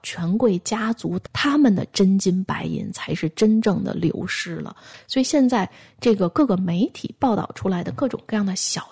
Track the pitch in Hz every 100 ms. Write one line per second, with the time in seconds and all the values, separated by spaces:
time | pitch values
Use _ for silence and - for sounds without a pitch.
0 | - - 170 214 247 180 - 220 220 226
1 | 165 180 - - 285 294 269 185 - -
2 | 190 196 196 180 185 147 160 156 101 -
3 | - 165 160 - 214 220 220 185 196 -
4 | 170 - 185 - 175 165 151 - - -
5 | - 262 254 302 247 240 185 - - _
6 | 240 208 175 - 262 185 185 175 262 -
7 | - - 262 196 - - 196 180 170 -
8 | 262 - - 214 196 185 - - -